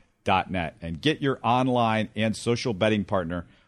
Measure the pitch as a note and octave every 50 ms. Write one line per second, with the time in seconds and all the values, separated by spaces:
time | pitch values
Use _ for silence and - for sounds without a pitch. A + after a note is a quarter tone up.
0 | _ _ _ _ - G#2 G2 F#2 - - F#2+ F#2 E2+ D2 - - - E2+ E2+ D2
1 | - D3 D#3 - C#3+ C3+ C3 - - A#2 A#2+ B2+ C3 C3 B2 B2 A#2 A2 A2 A2
2 | G#2+ - - G#2+ A2 A2 G2+ - - A#2 A#2+ A#2 - C3 A2 F2+ A2 G#2+ A2 G#2
3 | F#2+ - G#2 F#2+ F2 E2 F2 F2 E2+ - - _ _